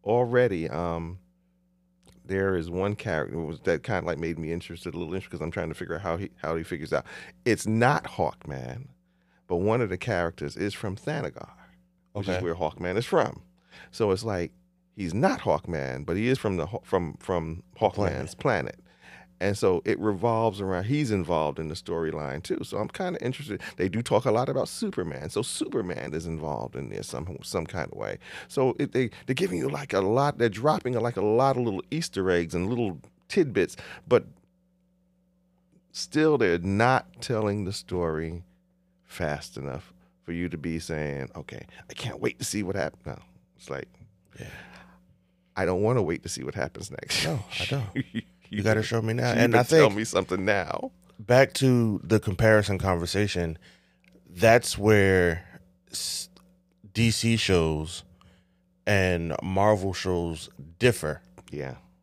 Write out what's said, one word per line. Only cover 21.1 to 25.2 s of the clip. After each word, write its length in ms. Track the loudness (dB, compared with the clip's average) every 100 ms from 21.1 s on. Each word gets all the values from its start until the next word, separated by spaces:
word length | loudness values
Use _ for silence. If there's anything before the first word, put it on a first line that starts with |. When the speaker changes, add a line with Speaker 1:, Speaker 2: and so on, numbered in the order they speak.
Speaker 1:
involved 480 | 0 0 0 0 -2
in 80 | -8
the 80 | -8
storyline 680 | -6 -4 -2 -4 -6 -8
too. 200 | -6 -6
So 140 | -4 -6
I'm 100 | -6
kinda 340 | -6 -6 -4
interested. 380 | -6 -6 -8 -8 -10 -2
They 140 | 0
do 120 | 0
talk 220 | 2 2
a 80 | 4
lot 160 | 2 0
about 220 | -2 -4
Superman. 600 | -4 -4 -4 -6 -6